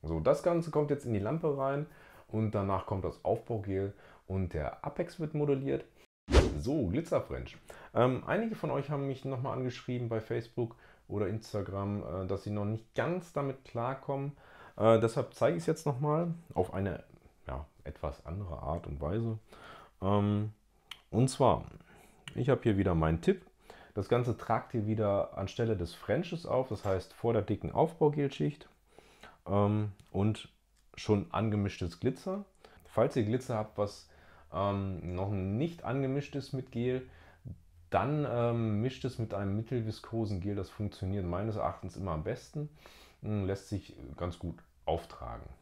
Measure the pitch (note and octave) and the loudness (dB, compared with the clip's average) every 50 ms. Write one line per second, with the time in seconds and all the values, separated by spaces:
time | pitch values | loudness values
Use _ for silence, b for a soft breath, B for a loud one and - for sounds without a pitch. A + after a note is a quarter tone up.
0 | - D#2 E2 D#2+ D#2 G#2 D3+ - - F3 E3+ E3+ E3 E3 D3 D3+ D3 C#3+ C#3+ - | -2 -2 -2 0 4 4 2 4 4 2 2 2 0 0 0 0 2 2 0 -2
1 | - B2 A2+ G2+ G2 G#2+ C#3+ E3 E3 D#3+ C#3+ C#3 C3+ C3+ C#3 C#3+ D3+ - B B | 0 -2 0 0 0 0 -2 0 0 0 0 2 0 0 0 0 -4 -6 B B
2 | B B B B B B - A2 A2 A2 G#2 G#2+ G2 G2 G2 F#2 - - G#2+ F#2+ | B B B B B B -2 0 0 2 2 0 2 2 0 0 0 -2 -4 -2
3 | F2+ F2 E2 - _ - G#2 - - - A#2 A2 G2 G2 G2 F#2+ G2 G2+ G2+ B | -2 -4 -6 -4 _ 0 0 0 0 -4 -4 -4 -2 -2 -2 -2 -2 -2 -6 B
4 | B B B B B - F#2+ F#2+ F#2+ E2+ - E2 D2 B1 - - - D3+ - - | B B B B B -6 -2 -2 -2 -2 -2 -4 -4 -4 -6 -6 -8 -10 -4 -4
5 | E3+ E3+ - - E3 D3+ - D3+ D3 C#3+ C#3 C3+ C3+ C#3 C3+ C3+ - - B B | -6 -6 -4 -6 -6 -4 0 0 2 2 2 2 2 -2 -2 -2 -4 -8 B B
6 | B _ _ _ _ - - - - D2+ - D2+ D2 A#2 C#3+ D#3+ A#2+ F2 F2 C#3 | B _ _ _ _ 8 8 8 8 8 2 -2 -2 0 0 2 2 2 0 -2
7 | E3 - - - - - C#2 B1+ B1 - - - B B B B B B B - | 0 2 0 0 0 0 -6 -8 -8 -10 -14 -18 B B B B B B B 4
8 | A#2 B2+ B2+ B2 - - C#3+ F#3+ A3+ A3+ A3 - - D#3 C3 C#3 C3+ C#3 D3+ C#3+ | 4 4 4 0 0 0 0 0 0 -2 -4 -4 -4 -2 -2 -2 -2 -2 -4 -2
9 | C#3 C#3 C3+ B2+ - C3+ C3+ A#2+ B2 C3+ - B2+ C3 B2+ B2 - - - B2+ B2 | -2 -4 -4 -4 -6 -6 -4 -4 -4 -4 -2 -2 -2 -4 -4 -6 -6 -4 -4 -2
10 | B2 A#2 A#2 A2 A2 - A#2+ A#2+ A#2 - - - A#2+ A#2 - B B B B B | -2 -2 -2 -2 -2 -2 -2 -4 -4 -4 -4 -4 -4 -4 -4 B B B B B
11 | B B G2+ G2+ G#2 F#2 G#2 G#2+ - - - G#2+ G2 - G2 G2 G2 G2+ G2+ G#2 | B B -2 0 0 0 0 -4 -6 -6 -4 -4 -4 -2 -4 -2 -2 -2 -2 -2
12 | - - D#2 F#2 F#2+ F#2 G2 G2 - - G#2 G#2 G2+ G2+ A2 A2 - _ _ - | -4 -4 -4 -4 -2 -2 -2 -2 -2 -4 -2 -2 0 -2 -2 -4 -6 _ _ -2
13 | G#2+ D3 F3 F#3 F3 - - D3+ C#3+ C3+ C3 - - - - A#2+ A#2 B2 C3+ C3+ | 0 0 0 -2 -4 -6 -4 -4 -4 -4 -4 -8 -12 -8 -6 -4 -2 -2 -4 -6
14 | - - C#3+ C#3 C#3 C#3+ C#3+ B B B B B B B B - G2+ A2+ A2+ A2 | -4 -4 -4 -2 -2 -6 -8 B B B B B B B B 4 8 8 8 8
15 | G#2+ A2+ - D3+ C3 - - - B2 B2 E3 E3+ E3 - D#3 - - D3+ C3+ A#2+ | 8 4 2 0 -4 -4 -2 2 2 2 2 2 0 0 -2 0 0 -2 -2 0
16 | C#3+ D3 D3 D#3 F3 E3+ E3 - - - - - F2+ - - F#2+ G2 G2 E2 - | 2 2 2 2 2 0 -2 -6 -8 -8 -2 -2 -2 0 0 0 0 0 -2 -4
17 | - - - - _ - _ _ - - B1+ C2+ D2 - _ _ - C#2 C#2 - | -10 -16 -20 -20 _ -20 _ _ -10 -8 -6 -6 -8 -10 _ _ -14 -14 -12 -6
18 | - D2+ C#2 - - - D#2+ G2 G#2 F2+ D#2+ - - C#2+ D#2 E2+ - - D2 C2+ | -6 -6 -6 -6 -8 -8 -6 -6 -6 -6 -6 -6 -4 -2 -4 -4 -4 -6 -6 -4
19 | C#2 D2 F2+ A2 A#2 A2+ A2+ G#2+ B B B B B B B B B B B _ | -2 -2 0 0 0 -2 -2 -4 B B B B B B B B B B B _
20 | - F#2+ G2+ G#2 G2+ G#2 G#2 G#2 G#2 G#2+ G#2+ _ _ _ _ _ _ _ - - | 0 2 4 4 4 4 4 2 0 -2 -6 _ _ _ _ _ _ _ -18 -18
21 | _ _ - G#2+ B2 C3 - - C#3 A#2+ F2 - - - - - - B B B | _ _ 2 4 4 4 4 4 6 6 6 4 2 -8 -14 -18 -20 B B B
22 | B B B B B B - - B2 B2+ C3+ - - A#2+ G#2 F#2+ G2 G2 F2 E2 | B B B B B B -4 -2 4 4 4 4 6 4 4 6 4 4 4 4
23 | D#2+ D#2+ D#2+ E2 - - G3 F#3 - - _ _ B B B B B B B - | 6 4 4 4 4 2 2 2 0 -18 _ _ B B B B B B B -4
24 | G2 - - A#2+ B2 B2 A2 - - - A#2 A2+ - - - A#2+ G#2 G#2 A2 A2 | 0 2 2 2 4 2 -2 -2 0 0 0 0 0 -2 -2 -2 0 0 2 2
25 | G#2+ G2+ G2+ G2+ E2 - - - G2 G2 - - A#2+ A2+ A2 F#2+ F2 E2 - - | 4 4 4 4 2 0 -2 -4 -4 -4 -2 0 0 2 2 0 -2 -4 -6 -10
26 | - - G2+ C#3 F#3+ - - E3 - - - B2+ C3 - G#2+ G2+ - G#2 F#2+ F#2 | 0 0 2 2 2 -2 -4 -8 -4 0 0 0 2 0 -4 -4 0 0 0 0
27 | - - - - - A#2 A#2 A2 G2+ - G#2+ G2+ - E2 - - C#3+ E3 E3+ - | 0 -6 -14 -2 0 2 2 2 2 2 -2 -2 -2 -2 2 2 2 2 4 4
28 | D#3+ D3 C#3+ D3+ C#3+ C#3 C#3 - D3+ D3 D3 - - - - _ _ B B B | 2 4 4 2 0 -2 0 0 -2 -2 -2 -4 -14 -20 -20 _ _ B B B
29 | B B B B B B B B B - F#2+ G2+ G2+ G2+ G#2 G#2+ G#2+ G#2 G2 _ | B B B B B B B B B 0 4 4 6 6 4 2 0 -2 -4 _
30 | - - - F#2 G2 G#2+ A2 - - - _ _ _ _ _ _ _ _ - - | -20 -6 0 2 2 2 2 0 -6 -16 _ _ _ _ _ _ _ _ -16 -12
31 | - - G#2+ G2+ F2+ - - - G#2 A2 G#2 G#2 G2+ G2+ - - F#2+ E2+ E2+ - | 2 2 2 2 2 0 0 0 0 2 2 2 0 0 -2 -2 -6 -6 -6 0
32 | - A#2+ - - - F#3+ F#3+ G3+ G3+ - _ B B B B B B - - - | 0 0 0 0 -6 -6 -6 -6 -6 -10 _ B B B B B B -6 2 2
33 | A2+ C#3 - C#3 A2+ G#2 A2+ B2+ - - B2 G#2+ G#2+ - - - G#2 G2 - - | 2 4 4 0 0 2 0 -2 -2 -2 -2 -2 -2 -4 0 -2 -2 -2 -2 -10
34 | - B B B B B B B B B - F2+ G2 G2+ G2+ G2 G2 G2 F#2+ E2+ | -20 B B B B B B B B B -4 -2 0 0 0 0 -2 -2 -4 -4
35 | - E2+ F2+ F2+ F#2+ G2 G#2 G2 F#2 F#2+ G2+ A2 C#3+ E3+ E3+ - - - B2 C#3 | -6 -6 -4 -2 -2 -2 0 0 0 0 0 0 0 -2 -4 -6 -6 -4 -2 0
36 | C#3 C3 C3 C#3+ C#3 - - C#3+ C3+ - - C3 B2+ - - A#2 A#2+ B2 B2+ B2+ | 0 0 0 -2 -4 -4 -6 -8 -8 -6 -6 -8 -8 -6 -4 -2 0 2 0 0
37 | B2+ B B B B B B B B B2 - - - - - - - - - F#2 | -2 B B B B B B B B -14 -14 -14 -16 -20 -20 -20 -14 0 2 2
38 | F#2+ B2+ D3 D3+ D3 B2 A2+ A#2+ A#2 A#2+ A#2+ A#2 A2+ A2 G#2+ G2+ A2 C3 C3 - | 2 4 2 0 0 0 2 2 2 2 2 2 2 2 2 2 0 0 -2 -2
39 | - B2+ B2+ - A#2 G#2 - G2 G2+ G2 G2 G#2+ A2+ - C3+ B2 A2+ A2 G#2 - | -6 -6 -4 -2 -4 -4 -2 -2 -2 0 0 -2 -2 -2 -2 -2 -2 -2 -6 -8
40 | - - - A2+ A2+ G#2+ G#2 F#2 E2+ G2+ G2+ G2+ F#2+ - - - G#2+ G2+ - - | -8 -6 -2 -2 0 0 -2 -2 -2 -2 -2 -2 -4 -6 -6 -4 -4 -4 -4 -4
41 | - F#2+ G2 G2+ F#2 F2 F2 F2+ G2+ A2+ G#2+ G#2+ - C#2 F#2 - - F#2 E2+ - | -4 -2 -2 0 0 0 -2 0 -2 -2 -2 0 0 -2 -2 -4 -10 -12 -8 -6
42 | G2 F#2+ E2 D#2 D#2 - A#2+ B2 - - - D3+ D3 D3 B B B B B B | -4 -2 -2 -2 -2 -4 -4 -6 -8 -10 -8 -8 -8 -8 B B B B B B
43 | B B B B - G#2 G#2+ G#2 G2 F#2 G2 F#2+ - - - F#2+ - - - - | B B B B -6 -2 0 0 0 0 -2 -2 -4 -4 -6 -6 -6 -8 -18 -16
44 | - B1+ C#2 - E2+ F2+ F2 - - E2+ D#2+ - - _ _ _ - - D#2 E2+ | -14 -14 -8 -6 -4 -4 -4 -4 -6 -8 -8 -8 -14 _ _ _ -2 -2 -2 -2
45 | - - - - - - - - - - - - | -2 -8 -14 -12 -12 -12 -10 -12 -12 -16 -18 -18